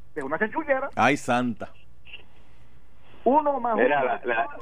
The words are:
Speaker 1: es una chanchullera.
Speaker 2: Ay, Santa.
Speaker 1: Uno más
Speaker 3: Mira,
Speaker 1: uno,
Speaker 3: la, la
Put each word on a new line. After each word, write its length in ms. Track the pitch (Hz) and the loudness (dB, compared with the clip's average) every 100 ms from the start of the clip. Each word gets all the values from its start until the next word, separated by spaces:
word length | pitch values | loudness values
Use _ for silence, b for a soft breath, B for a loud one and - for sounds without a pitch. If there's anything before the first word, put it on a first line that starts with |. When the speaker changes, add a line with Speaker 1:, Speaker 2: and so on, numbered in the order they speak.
| - - | -10 -6
Speaker 1:
es 60 | |
una 140 | 135 156 | -2 0
chanchullera. 520 | 214 302 302 262 277 - | 0 -2 0 0 0 2
Speaker 2:
Ay, 200 | - 143 | 4 4
Santa. 560 | - 123 123 107 - - - - - - - - - - - - - - - - | 2 2 0 -2 -8 -10 -12 -10 -10 -10 -12 -12 -12 -12 -10 -10 -10 -10 -10 -2
Speaker 1:
Uno 360 | - 294 294 277 | 4 6 4 2
más 160 | 240 214 | 2 4
Speaker 3:
Mira, 240 | 127 143 | 4 6
Speaker 1:
uno, 60 | 127 | 2
Speaker 3:
la, 140 | 101 | 0
la 240 | - 113 117 - | 0 0 0 -4